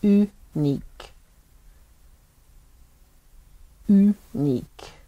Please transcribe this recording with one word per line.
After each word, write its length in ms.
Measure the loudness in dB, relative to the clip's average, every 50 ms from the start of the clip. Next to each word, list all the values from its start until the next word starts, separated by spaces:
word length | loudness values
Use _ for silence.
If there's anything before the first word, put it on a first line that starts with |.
Unique. 1120 | 2 2 2 2 2 0 _ -14 -20 -14 _ -4 -4 -4 -4 -4 -8 -14 -20 -20 -20 -20 -20 -20 _ _ _ _ _ _ _ _ _ -20 -20 _ -20 _ _ _ _ _ -20 _ _ _ _ _ _ _ _ -20 _ _ _ _ -20 _ _ _ _ _ _ _ _ _ _ -20 -20 _ _ -20 -20 -20 -20 _ -4 0
Unique. 1040 | 2 4 4 2 2 -2 -6 -16 -8 -6 -4 -2 -4 -4 -6 -10 _ _ -20 -20 -20 -20 -20